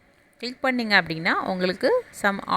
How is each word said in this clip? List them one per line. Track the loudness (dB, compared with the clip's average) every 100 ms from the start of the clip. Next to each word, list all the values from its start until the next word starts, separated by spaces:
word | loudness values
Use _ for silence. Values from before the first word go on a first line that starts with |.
| _ _ _ -14
கிளிக் | -12 -4
பண்ணீங்க | -2 -2 2 2
அப்படின்னா | 2 -2 -2 -2 -2
உங்களுக்கு | -2 -2 0 0 0 -2 -2
some | -2 -2 0